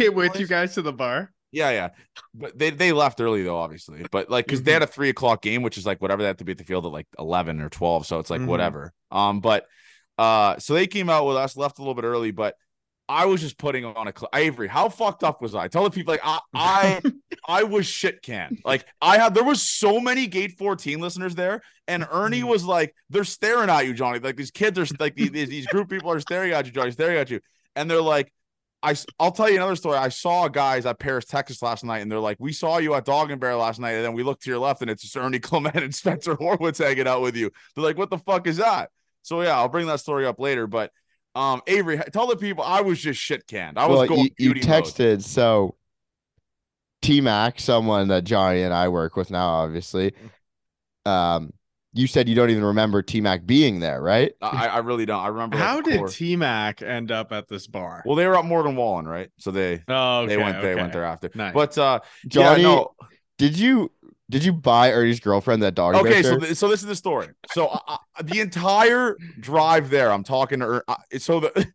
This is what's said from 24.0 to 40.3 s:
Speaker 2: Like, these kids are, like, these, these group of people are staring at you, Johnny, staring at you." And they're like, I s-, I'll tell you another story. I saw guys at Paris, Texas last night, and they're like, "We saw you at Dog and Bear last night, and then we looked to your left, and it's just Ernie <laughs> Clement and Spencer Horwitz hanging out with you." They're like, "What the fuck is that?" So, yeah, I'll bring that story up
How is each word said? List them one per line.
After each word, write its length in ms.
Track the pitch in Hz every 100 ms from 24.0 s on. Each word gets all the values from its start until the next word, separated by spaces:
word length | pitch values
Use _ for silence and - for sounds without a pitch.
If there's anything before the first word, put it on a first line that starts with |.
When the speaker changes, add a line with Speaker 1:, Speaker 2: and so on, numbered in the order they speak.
| 127 120
Speaker 2:
Like, 160 | 131 131
these 160 | 135
kids 260 | - 214 180
are, 80 | 151 143
like, 160 | 151 -
these, 160 | -
these 360 | 151 135 147 -
group 180 | 190 190
of 40 |
people 220 | 190 170
are 80 | 160
staring 320 | - 175 185
at 140 | 156 127
you, 80 |
Johnny, 180 | 127 123
staring 260 | 120 160 165
at 120 | 127
you." 100 | 110 - _ _ 139
And 120 | 160
they're 120 | 165
like, 320 | 160 147 135 _ _ _ _ _
I 80 | 151
s-, 160 | 143 - -
I'll 120 | 170
tell 180 | 180 214
you 60 | 190
another 200 | 190 180
story. 220 | 165 139
I 120 | 131
saw 380 | - 180 175 165
guys 380 | 139 139 131 123
at 140 | 117
Paris, 260 | 143 131 -
Texas 380 | 143 - 123
last 200 | 120 110
night, 160 | 120 110
and 120 | 104
they're 80 | 107
like, 180 | 107 104
"We 140 | 139
saw 240 | 151 165 170
you 160 | 156
at 120 | 139 120
Dog 260 | 143 151
and 100 | 139
Bear 140 | 127 120
last 240 | 113 110
night, 120 | 120
and 120 | 113 117
then 80 |
we 80 | 117
looked 220 | 131 135
to 80 | 135
your 80 | 120
left, 220 | 135 131
and 100 | 120
it's 100 | 104
just 160 | - 135
Ernie 220 | 131 131
<laughs> 100 | -
Clement 280 | 160 151 180
and 180 | 139 -
Spencer 400 | 190 143 170 147
Horwitz 420 | 165 180 165 156
hanging 240 | 143 135 127
out 140 | 127
with 140 | 127 117
you." 140 | 104 - _ -
They're 80 | 156
like, 120 | 156
"What 120 | 196
the 80 | 175
fuck 260 | 196 180 175
is 120 | 165
that?" 340 | 226 180 - _ _ _
So, 180 | - 170
yeah, 140 | 175 131
I'll 100 | 123
bring 180 | 170 165
that 120 | 143
story 280 | - 143
up 120 | 131